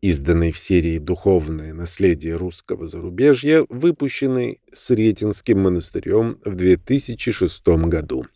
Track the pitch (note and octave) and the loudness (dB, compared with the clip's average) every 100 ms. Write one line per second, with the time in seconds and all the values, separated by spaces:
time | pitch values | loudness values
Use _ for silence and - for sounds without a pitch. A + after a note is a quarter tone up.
0 | G2 D#2 C#2 E2 E2 D#2+ - F#2 E2 E2 | 0 0 2 2 2 -2 0 2 2 -2
1 | D2 F2+ G2+ F#2+ D#2 D#2 D#2 D#2+ E2+ - | -4 -2 2 2 2 -8 -10 -10 -10 0
2 | F#2+ E2 D#2+ E2 F2+ - - - E2 E2+ | 2 2 -2 -6 -6 -10 -10 -8 -8 -10
3 | F2 F2+ C3+ C3 C#3+ D#3+ - B2 E3 D#3+ | -10 2 4 4 4 2 2 0 -2 0
4 | C#3 - C3+ B2+ A#2+ - _ - - A#2 | -4 -2 -2 0 -2 -6 _ -16 -2 2
5 | A2 G#2 G#2+ G2+ - G2+ F#2+ F2+ D#2+ - | 4 2 -2 -4 0 2 2 0 -4 -8
6 | - G2+ A2+ - - F#2 F2+ F2+ - C3+ | 0 2 0 -4 -8 -2 2 2 2 -2
7 | - A#2 - G#2 F2+ - - E2 E2 E2 | -2 -6 -4 -2 -2 0 2 2 2 -2
8 | D2+ C2 B1 | -4 -8 -8